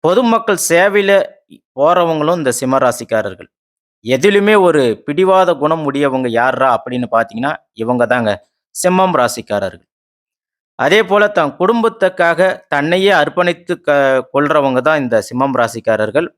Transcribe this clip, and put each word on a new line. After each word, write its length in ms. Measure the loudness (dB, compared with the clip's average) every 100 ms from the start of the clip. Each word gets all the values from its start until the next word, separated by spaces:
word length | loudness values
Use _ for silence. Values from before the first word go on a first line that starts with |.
பொதுமக்கள் 560 | 2 2 2 0 -2 -4
சேவையில 480 | 0 2 2 2 2 0 0 -12 _ -20 _
போறவங்களும் 640 | 0 2 2 2 0 -2 0
இந்த 140 | -2
சிம்ம 260 | -4 0 2
ராசிக்காரர்கள். 720 | 0 -2 -4 -4 -4 -12 -20 _ _ _ _ _
எதிலுமே 500 | -4 0 2 2 4 4
ஒரு 220 | 4 4 0 -2
பிடிவாத 500 | -4 0 2 4 2
குணம் 300 | 0 -2 -2
உடையவங்க 440 | -2 -2 -2 -2 -2
யாரா 400 | 0 0 0 0
அப்படின்னு 340 | 0 -4 -8 -2
பாத்தீங்கன்னா, 440 | -2 -2 -6 -8 -8 _
இவங்க 300 | -8 -4 -2 0
தாங்க 260 | 0 0 -4 _ _ _
சிம்மம் 420 | -4 0 2 2 0
ராசிக்காரர்கள். 760 | -2 -4 -6 -6 -6 -10 _ _ _ _ _ _ _ _ _ -6
அதே 220 | 0 2
போல, 220 | 2 0 2
தன் 240 | 0 -4 -2
குடும்பத்துக்காக 840 | -2 0 -2 0 -4 0 0 2 0 -2 _
தன்னையே 420 | -4 0 0 2
அர்ப்பணித்து 600 | 2 0 0 -2 -4 -6 -6
க-, 460 | 0 2 2 0 -2
கொள்றவங்க 540 | -2 0 0 2 0
தான் 180 | 0 0
இந்த 140 | 0 -2
சிம்மம் 320 | -2 -4 -2
ராசிக்காரர்கள். 720 | 0 -2 -2 -2 -2 0 -2 -4